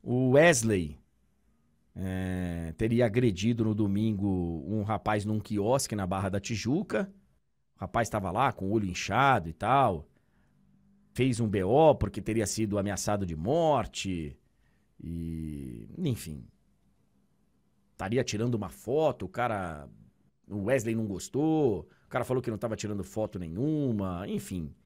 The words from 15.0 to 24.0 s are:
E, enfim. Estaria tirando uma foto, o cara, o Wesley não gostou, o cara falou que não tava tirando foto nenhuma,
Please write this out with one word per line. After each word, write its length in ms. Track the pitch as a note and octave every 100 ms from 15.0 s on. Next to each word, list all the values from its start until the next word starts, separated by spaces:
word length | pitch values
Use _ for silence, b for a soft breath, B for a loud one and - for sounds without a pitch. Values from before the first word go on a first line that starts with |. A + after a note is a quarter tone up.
E, 840 | D#2+ E2+ E2 D#2+ D#2 D2 C2 A1+ G#1+ -
enfim. 480 | F3 A#2 E2+ C#2+ - _ _ _ _ _ _ _ _ _ _ _ _ _ _
Estaria 320 | - F#2+ A#2+
tirando 320 | B2+ G#2 A#2+ A#2
uma 140 | F#2
foto, 560 | - - C#3+ D#3 - F#2
o 40 |
cara, 580 | A#2+ A#2+ G#2 F2+ D2+ C2+ G#1+ A1 _ _ _ _
o 140 | G2+
Wesley 320 | G2 C3 A2+ A2+
não 100 | G#2+
gostou, 840 | F2+ - C3 D#3 D#3 C3+ F#2 - b b
o 40 |
cara 160 | B2+ A#2
falou 160 | C3
que 80 | B2
não 80 | G#2
tava 180 | A#2+ G#2
tirando 280 | G#2 G2+
foto 340 | F#2+ A2 G#2+ G2
nenhuma, 880 | E2+ E2+ D3 D#3 C3+ G#2+